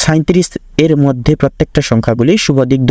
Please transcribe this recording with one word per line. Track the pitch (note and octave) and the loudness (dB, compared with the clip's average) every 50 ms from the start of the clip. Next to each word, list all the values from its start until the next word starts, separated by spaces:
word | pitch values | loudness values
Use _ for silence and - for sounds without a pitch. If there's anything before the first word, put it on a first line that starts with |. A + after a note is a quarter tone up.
| - | -2
সাঁইত্রিশ | - D#3 D#3+ D3+ - - F#3 F3 - - - - - - | 0 0 0 2 0 0 0 0 -2 -6 -12 -14 -8 -2
এর | - D#3 E3 D3+ | 0 0 2 2
মধ্যে | C#3+ C#3 C#3 C3 B2 A#2+ D3+ D3+ | 2 2 0 0 -2 0 -2 0
প্রত্যেকটা | - - C#3 - - D#3+ - - D3 | 0 0 -2 -2 -4 -6 -4 -2 -4
সংখ্যাগুলি | - - A#2 A2+ - A#2+ A2 - A#2 D3+ G3+ | -2 -2 -2 -2 0 0 0 0 0 0 0
শুভ। | A3 - - C#3+ C3+ B2+ B2+ | 0 0 0 0 0 0 0
দিক | C3+ C3 B2+ B2 | 0 0 0 0